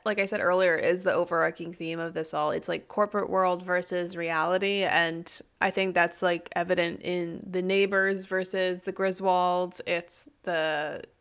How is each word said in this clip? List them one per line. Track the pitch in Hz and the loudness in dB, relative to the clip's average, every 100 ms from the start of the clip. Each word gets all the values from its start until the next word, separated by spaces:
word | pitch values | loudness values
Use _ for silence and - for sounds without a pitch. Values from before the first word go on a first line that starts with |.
like | 214 202 | -4 0
I | |
said | 196 208 | 0 0
earlier, | 175 185 185 165 | 2 4 4 4
is | 151 185 | 2 2
the | 185 | 2
overarching | 165 175 170 165 160 170 | 2 2 2 0 -2 -10
theme | 175 165 165 | -8 -6 -6
of | 165 | -4
this | 170 156 | -4 -4
all. | 156 151 | 0 0
It's, | 156 165 | -2 -4
like, | 165 - | -6 -4
corporate | - 208 208 - | -2 0 0 0
world | 190 185 175 | 2 2 0
versus | 180 180 175 180 175 170 | 0 -2 0 -2 -4 -4
reality. | 165 160 165 185 196 202 | -2 0 2 2 2 2
And | 185 165 165 165 - - - - | 2 2 2 -2 -4 -6 -6 -2
I | 190 | 0
think | 190 190 | 0 0
that's, | 175 170 - | 2 2 2
like, | 185 170 - | 0 0 -2
evident | 175 175 180 170 - | -4 0 0 0 -2
in | - 180 170 165 | -4 -4 -4 -8
the | 190 180 | -6 -2
neighbors | 180 196 196 196 190 196 | 2 4 4 4 2 0
versus | 185 185 185 190 185 180 | -2 -2 -2 0 0 -2
the | - | -6
Griswolds. | 190 190 185 190 180 180 180 180 - | -2 0 0 2 4 4 2 -2 -4
It's | - 175 170 - - _ | -4 -4 -4 -10 -10 _
the, | 190 165 156 151 151 - - _ | -4 0 0 -2 -4 -8 -12 _